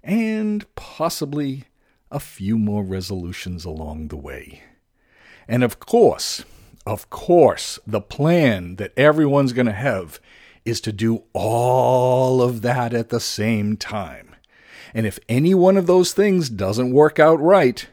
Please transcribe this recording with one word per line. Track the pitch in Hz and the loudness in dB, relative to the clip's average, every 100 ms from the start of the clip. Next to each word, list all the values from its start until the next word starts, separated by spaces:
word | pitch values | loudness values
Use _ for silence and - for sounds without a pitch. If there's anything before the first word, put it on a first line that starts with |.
and | - 214 220 214 214 208 - - | -2 -2 0 -2 -2 -4 -8 -18
possibly | - - 156 - 147 147 139 135 - _ _ _ _ | -18 -6 -6 -4 -6 -4 -6 -6 -14 _ _ _ _
a | 139 | -12
few | - - 98 113 | -12 -8 -2 0
more | 104 104 | 0 -2
resolutions | 95 95 90 98 87 90 92 87 85 | -4 -6 -6 -8 -8 -10 -10 -10 -10
along | 78 78 76 78 | -10 -10 -10 -12
the | 76 | -12
way. | 69 69 - - _ _ _ _ _ _ _ - - | -14 -16 -18 -20 _ _ _ _ _ _ _ -20 -4
And | 120 | 0
of | 120 - | 0 -2
course, | - 233 175 - - - - - - _ - | 0 4 4 2 -8 -10 -14 -20 -20 _ -10
of | 107 - | -10 -10
course, | - - 175 131 - - - - | -12 2 6 6 2 -10 -14 -6
the | 107 | -8
plan | - - 151 175 143 98 90 92 | -6 -2 0 2 2 0 -6 -10
that | 98 - | -8 2
everyone's | 147 151 147 143 135 | 4 4 2 2 2
gonna | 120 120 | 0 -2
have | 101 135 101 82 - _ _ _ _ 113 | 0 -4 -4 -8 -18 _ _ _ _ -8
is | 107 | -6
to | 113 | -6
do | 101 113 113 _ | -4 -2 -2 _
all | - 110 117 123 127 123 127 127 127 131 127 | -6 -2 0 2 2 4 2 2 2 2 2
of | 123 117 | 0 0
that | 120 123 120 | -4 -2 -2
at | 117 113 | -4 -4
the | 117 | -6
same | - - 107 110 104 107 | -6 -4 -2 -2 -2 -6
time. | - 107 82 65 _ _ _ _ _ - - | -8 -10 -10 -16 _ _ _ _ _ -20 -10
And | 113 110 | -4 -4
if | - - | -6 -2
any | 123 165 190 | 0 4 4
one | 180 196 | 6 4
of | 170 | 4
those | 180 175 | 2 2
things | - 208 185 139 | 0 2 2 -2
doesn't | 104 95 107 127 | -4 -4 -2 2
work | 127 151 - | 4 4 6
out | 156 165 | 4 4
right | 156 196 135 - - | 4 4 4 0 -14